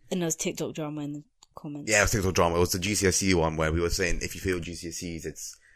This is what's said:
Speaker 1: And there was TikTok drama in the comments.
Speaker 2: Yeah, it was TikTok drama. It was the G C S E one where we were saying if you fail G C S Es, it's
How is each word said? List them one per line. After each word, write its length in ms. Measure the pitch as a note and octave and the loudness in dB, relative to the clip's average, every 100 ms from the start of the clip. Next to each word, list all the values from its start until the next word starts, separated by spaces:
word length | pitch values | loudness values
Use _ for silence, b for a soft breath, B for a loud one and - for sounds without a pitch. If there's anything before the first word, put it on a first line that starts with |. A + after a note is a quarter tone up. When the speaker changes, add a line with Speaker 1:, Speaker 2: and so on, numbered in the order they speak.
| - | -8
Speaker 1:
And 100 | F#3+ | -4
there 60 | E3+ | -2
was 80 | |
TikTok 400 | - F#3+ - D3+ | -2 -4 -4 -6
drama 280 | - D3+ D3+ | -6 -6 -6
in 100 | D3 | -8
the 100 | D3 - _ _ | -8 -12 _ _
comments. 340 | - D3+ D3 D3 | -16 -12 -10 2
Speaker 2:
Yeah, 80 | G#2 | 4
it 40 | |
was 80 | G2 | 4
TikTok 220 | A2+ F#2 | 2 2
drama. 220 | F2+ E2+ E2+ | 4 4 4
It 40 | |
was 120 | F2 | 2
the 80 | F#2+ | 2
G 140 | F#2 G2 | -2 2
C 100 | F#2+ | 4
S 160 | - | 4
E 120 | F#2+ | 4
one 220 | F2+ D#2+ D#2 | 4 4 2
where 140 | D#2 | 0
we 80 | E2 | 2
were 100 | E2+ | 0
saying 300 | F#2 F2+ E2 | 0 0 0
if 120 | F2 | -2
you 60 | F2 | -4
fail 180 | F#2 F2+ | -2 -2
G 160 | D#2+ | -4
C 140 | E2 E2+ | -8 -10
S 140 | D#2+ | -8
Es, 200 | F2+ E2 | -8 -8
it's 320 | D#2+ - - - b | -8 -10 -14 -16 b